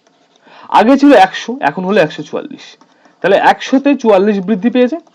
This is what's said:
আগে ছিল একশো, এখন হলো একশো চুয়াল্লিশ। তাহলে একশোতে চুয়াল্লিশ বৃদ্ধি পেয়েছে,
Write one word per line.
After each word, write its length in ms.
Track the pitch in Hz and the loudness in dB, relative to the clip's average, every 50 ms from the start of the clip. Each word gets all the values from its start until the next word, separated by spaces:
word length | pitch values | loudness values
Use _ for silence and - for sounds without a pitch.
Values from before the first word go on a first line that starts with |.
| _ _ _ _ _ _ _ _ _ _ - - - - - 170 | _ _ _ _ _ _ _ _ _ _ -20 -20 -8 -2 0 2
আগে 160 | 208 240 277 269 | 4 4 4 4
ছিল 120 | 277 285 269 196 190 | 4 6 6 6 4
একশো, 260 | 185 - - - - 247 269 - 147 | 2 0 -6 -12 -12 -10 -6 -6 -6
এখন 140 | - 185 185 185 | -6 -6 -6 -2
হলো 100 | 214 202 160 | 0 0 0
একশো 160 | 156 - - 151 - | -2 -4 -10 -14 -12
চুয়াল্লিশ। 360 | - - - - - - - - - _ _ _ _ _ _ _ _ _ | -12 -12 -12 -12 -16 -20 -20 -20 -20 _ _ _ _ _ _ _ _ _
তাহলে 160 | - 180 196 143 - 175 | -2 -2 0 0 0 0
একশোতে 380 | - - - - 262 269 269 285 285 277 | -2 -2 -4 -4 -2 -2 0 0 -2 0
চুয়াল্লিশ 340 | - 220 202 185 196 214 208 196 180 196 | 0 2 2 2 2 0 -2 -2 -4 -4
বৃদ্ধি 220 | 220 180 190 240 208 | -4 -4 -2 -2 0
পেয়েছে, 200 | 247 247 247 302 339 - _ _ | 0 0 0 -2 -6 -12 _ _